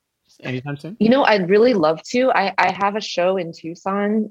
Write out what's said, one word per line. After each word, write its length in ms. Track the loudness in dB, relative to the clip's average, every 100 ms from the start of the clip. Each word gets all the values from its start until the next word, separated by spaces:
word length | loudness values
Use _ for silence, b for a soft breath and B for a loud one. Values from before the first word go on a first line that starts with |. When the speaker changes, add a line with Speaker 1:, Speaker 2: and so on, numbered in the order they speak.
| _ _ _ _
Speaker 1:
anytime 360 | -8 -8 -8 -10
soon? 200 | -12 0
Speaker 2:
You 100 | 2
know, 140 | 4
I'd 240 | 4 2 4
really 280 | 4 4 4
love 260 | 0 0 -4
to. 220 | 0 0
I, 220 | 0 0 0
I 140 | 0
have 240 | 0 -4 -4
a 60 |
show 360 | -6 -2 0 -2
in 140 | -4
Tucson 720 | -10 -14 -10 -6 -2 0 -2 0